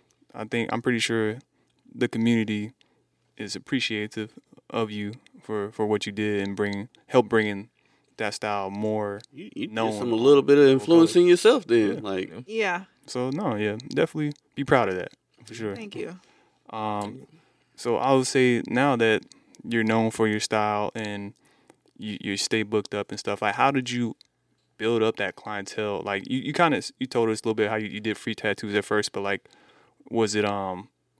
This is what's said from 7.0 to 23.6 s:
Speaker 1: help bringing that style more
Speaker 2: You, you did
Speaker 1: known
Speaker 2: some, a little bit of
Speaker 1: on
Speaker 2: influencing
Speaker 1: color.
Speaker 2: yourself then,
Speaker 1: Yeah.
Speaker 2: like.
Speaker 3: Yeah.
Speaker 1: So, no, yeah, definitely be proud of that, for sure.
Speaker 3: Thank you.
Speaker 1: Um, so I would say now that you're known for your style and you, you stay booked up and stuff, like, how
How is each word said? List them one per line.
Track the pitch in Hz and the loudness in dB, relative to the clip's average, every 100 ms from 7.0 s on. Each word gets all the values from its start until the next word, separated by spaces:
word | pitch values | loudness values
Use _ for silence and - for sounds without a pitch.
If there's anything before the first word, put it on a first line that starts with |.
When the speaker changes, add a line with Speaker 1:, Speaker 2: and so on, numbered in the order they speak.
| - | 0
Speaker 1:
help | 131 107 | 2 4
bringing | 113 107 98 107 _ _ _ _ - | 2 2 -4 -10 _ _ _ _ -8
that | 107 | -6
style | - 104 101 95 | -4 -4 -4 -4
more | 101 107 107 104 101 - | -4 -4 -2 -4 -8 -14
Speaker 2:
You, | 131 208 - | -20 -16 -10
you | - | -8
did | |
Speaker 1:
known | 110 113 107 | -2 -2 -2
Speaker 2:
some, | 120 | -2
a | 113 | 2
little | 127 143 | 6 6
bit | 135 143 | 8 8
of | 139 | 8
Speaker 1:
on | |
Speaker 2:
influencing | 135 160 170 165 175 | 6 6 8 8 6
Speaker 1:
color. | 175 | 6
Speaker 2:
yourself | 175 220 262 175 | 6 6 4 4
then, | 117 104 | 4 4
Speaker 1:
Yeah. | - | 0
Speaker 2:
like. | 104 95 95 87 127 | -4 -6 -6 -10 -8
Speaker 3:
Yeah. | 220 202 175 190 _ - | -4 -2 -4 -10 _ -10
Speaker 1:
So, | 127 127 | -6 -4
no, | 147 196 104 | -2 -2 -2
yeah, | 107 107 135 | -2 -4 -6
definitely | 135 165 151 147 - _ | -2 -2 -2 -6 -6 _
be | - | -6
proud | 139 135 104 | 2 2 2
of | |
that, | 92 - _ _ _ | -2 -6 _ _ _
for | - | -18
sure. | 110 110 98 | -10 -8 -8
Speaker 3:
Thank | 214 - | -12 -10
you. | - 180 _ _ _ _ - | -12 -12 _ _ _ _ -14
Speaker 1:
Um, | 110 107 104 104 127 143 160 _ _ _ - | -8 -6 -4 -8 -12 -20 _ _ _ _ -8
so | 120 113 | -2 0
I | 127 | 4
would | 135 127 | 4 4
say | 135 127 120 - | 2 4 2 0
now | 120 139 123 | 0 2 4
that | 113 107 - _ _ - | 4 2 -2 _ _ -16
you're | 113 117 | -4 -2
known | 110 113 110 | 2 2 2
for | - 110 | 2 0
your | 107 | 0
style | - 107 107 104 104 | -2 0 0 -2 -4
and | 113 107 104 101 - _ _ _ _ _ - | -6 -8 -8 -12 -16 _ _ _ _ _ -14
you, | 107 101 | -12 -8
you | - 101 | -6 -4
stay | - 110 | -2 -2
booked | 104 107 - | 0 -2 -2
up | 104 101 | -6 -8
and | 107 | -8
stuff, | - 101 | -6 -2
like, | 107 | -2
how | 101 | 2